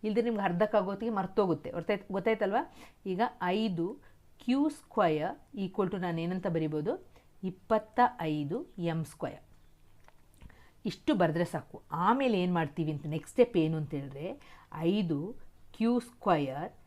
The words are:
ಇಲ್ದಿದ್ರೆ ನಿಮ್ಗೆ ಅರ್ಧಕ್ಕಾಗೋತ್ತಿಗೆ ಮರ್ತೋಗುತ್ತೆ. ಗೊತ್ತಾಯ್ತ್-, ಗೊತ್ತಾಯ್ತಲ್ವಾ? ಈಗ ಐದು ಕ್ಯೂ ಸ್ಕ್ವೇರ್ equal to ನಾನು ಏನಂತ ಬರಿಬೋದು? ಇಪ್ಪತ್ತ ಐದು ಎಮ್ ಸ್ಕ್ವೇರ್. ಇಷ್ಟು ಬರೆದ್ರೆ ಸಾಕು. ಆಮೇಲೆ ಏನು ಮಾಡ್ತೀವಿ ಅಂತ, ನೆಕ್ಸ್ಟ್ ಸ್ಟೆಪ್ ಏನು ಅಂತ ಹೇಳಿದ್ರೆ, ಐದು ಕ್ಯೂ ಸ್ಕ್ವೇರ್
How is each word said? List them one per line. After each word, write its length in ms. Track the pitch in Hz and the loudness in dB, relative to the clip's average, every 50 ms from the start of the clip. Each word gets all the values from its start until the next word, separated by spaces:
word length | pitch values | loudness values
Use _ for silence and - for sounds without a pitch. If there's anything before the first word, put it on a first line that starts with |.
| - | -2
ಇಲ್ದಿದ್ರೆ 260 | 214 214 214 233 240 | 0 2 2 2 2
ನಿಮ್ಗೆ 140 | 233 208 196 | 0 0 0
ಅರ್ಧಕ್ಕಾಗೋತ್ತಿಗೆ 680 | 190 175 175 214 208 - 214 196 185 196 196 226 226 226 196 | 0 2 2 2 4 4 2 2 2 -4 -4 -4 -2 0 0
ಮರ್ತೋಗುತ್ತೆ. 520 | 185 185 - - 208 185 165 - - - | -2 -2 2 2 4 4 2 0 -2 -8
ಗೊತ್ತಾಯ್ತ್-, 420 | - 170 170 - 208 196 196 - 185 | -8 -8 -2 -2 -2 -2 -2 -4 -6
ಗೊತ್ತಾಯ್ತಲ್ವಾ? 500 | 196 185 220 220 214 220 196 196 240 320 - - - - - - _ _ | -2 0 0 2 2 2 0 0 0 -2 -2 -10 -20 -20 -20 -20 _ _
ಈಗ 140 | 196 185 180 226 247 - - 180 | -6 -2 0 0 -2 -2 -4 -2
ಐದು 440 | 180 180 208 220 226 185 165 165 185 240 285 - - - - _ - - - - | 0 0 2 0 0 0 0 -2 -4 -4 -8 -16 -20 -20 -20 _ -20 -20 -12 -2
ಕ್ಯೂ 240 | - 247 277 285 311 | 0 2 2 2 0
ಸ್ಕ್ವೇರ್ 880 | 302 - - _ - - 202 170 156 151 151 180 254 - - _ - 240 196 | 0 -4 -18 _ 0 2 2 4 4 2 0 -2 -6 -8 -14 _ -8 -6 -6
equal 240 | 180 - - 202 185 190 | -6 0 0 0 0 0
to 60 | 190 175 | -2 -4
ನಾನು 160 | 180 170 165 | -2 -2 -2
ಏನಂತ 260 | 165 170 180 190 185 | -2 -2 -4 -2 -2
ಬರಿಬೋದು? 460 | 202 165 165 156 156 151 151 151 196 294 392 - - - - _ - - - - | -2 0 0 0 0 -2 -2 -2 -2 -4 -4 -6 -16 -20 -20 _ -20 -20 -8 -8
ಇಪ್ಪತ್ತ 580 | 185 185 - - - 226 214 214 - - - 247 240 - - | -8 -8 -8 -4 0 0 0 0 -2 2 4 4 4 2 0
ಐದು 460 | 170 160 151 151 147 143 165 240 320 - - - 175 170 165 | -4 -2 -2 -2 -2 -2 -4 -4 -6 -8 -8 -4 -2 -2 0
ಎಮ್ 120 | 160 165 | -2 -4
ಸ್ಕ್ವೇರ್. 380 | - - - - - - - - - - - - - - _ - - - - - - _ - - _ - - - - - - - - _ - _ | -6 -8 -8 -8 -8 -8 -10 -18 -20 -20 -20 -20 -20 -20 _ -20 -20 -20 -20 -20 -20 _ -20 -20 _ -20 -20 -20 -20 -20 -20 -20 -20 _ -8 _
ಇಷ್ಟು 300 | 220 - - - - 302 | -6 -6 -4 0 0 2
ಬರೆದ್ರೆ 300 | 202 180 165 151 170 175 | 4 4 2 2 2 0
ಸಾಕು. 380 | 170 - 156 123 - - - - - - | -2 -2 -8 -8 -8 -18 -20 -14 -8 -4
ಆಮೇಲೆ 460 | 156 175 190 233 262 277 262 220 190 180 | 0 2 2 4 4 4 2 2 2 2
ಏನು 100 | 180 180 170 | 2 2 2
ಮಾಡ್ತೀವಿ 320 | 160 143 - - 165 151 156 | 0 -2 -2 -2 -2 -2 -2
ಅಂತ, 140 | 147 - | -4 -4
ನೆಕ್ಸ್ಟ್ 280 | 151 147 160 - - - | -4 -6 -6 -6 -6 4
ಸ್ಟೆಪ್ 220 | - - 240 - 185 160 | 4 4 6 6 2 2
ಏನು 120 | 160 165 160 151 | 4 2 -2 -2
ಅಂತ 80 | 139 - 143 | -4 -4 -6
ಹೇಳಿದ್ರೆ, 280 | 139 139 139 139 151 185 285 285 - - - - - _ - | -6 -8 -10 -10 -10 -10 -10 -10 -16 -20 -20 -20 -20 _ -10
ಐದು 440 | 156 160 165 190 208 208 165 151 143 151 196 240 - - - - - - - - | -2 0 2 2 2 2 0 0 -2 -2 -6 -10 -12 -14 -18 -20 -20 -20 -20 -6
ಕ್ಯೂ 240 | - 214 233 240 247 | 0 2 2 2 2
ಸ್ಕ್ವೇರ್ 720 | 233 - - - - 208 180 156 143 131 131 143 165 226 - - - | 0 -4 -18 -4 2 2 4 4 2 -2 -4 -6 -8 -8 -10 -16 -20